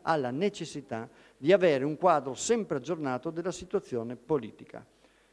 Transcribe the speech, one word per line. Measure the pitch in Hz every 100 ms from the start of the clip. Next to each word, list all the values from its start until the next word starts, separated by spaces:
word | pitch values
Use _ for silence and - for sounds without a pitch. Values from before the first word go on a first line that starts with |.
alla | - 160 123
necessità | 131 202 196 160 151 131 113 117 - - -
di | 139
avere | 196 175 139
un | 143 151
quadro | 180 151 131
sempre | 123 - 233 196 143
aggiornato | 123 170 143 127 165
della | 160 175
situazione | 165 180 202 - 120 113
politica. | 120 - 151 110 - - - - _ - _ _